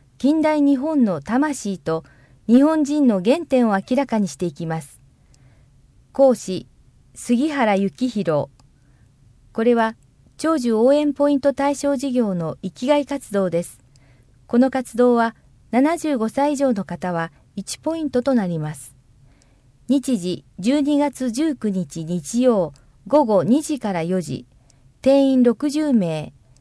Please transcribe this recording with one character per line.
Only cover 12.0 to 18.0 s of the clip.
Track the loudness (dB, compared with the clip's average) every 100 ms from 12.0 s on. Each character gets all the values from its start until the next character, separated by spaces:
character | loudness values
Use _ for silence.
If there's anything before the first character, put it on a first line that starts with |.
| -2
業 | -2 -2 -2
の | -6 -8
生 | -12
き | -6 0
が | 0
い | 0
活 | -8 -4
動 | -2 -2
で | -2
す。 | -6 -16 _ _ _ _ _ _ -2
こ | 2
の | 2
活 | 0 -6 0
動 | 2 2
は、 | 0 -4 _ _ _
七 | 0 0 0
十 | -2 -2
五 | -2
歳 | 0 -2
以 | 0
上 | -2
の | -2
方 | -6 -8 -6
は | -4 -6 _ _ -14
一 | -12 -8
ポ | -6
イ | -6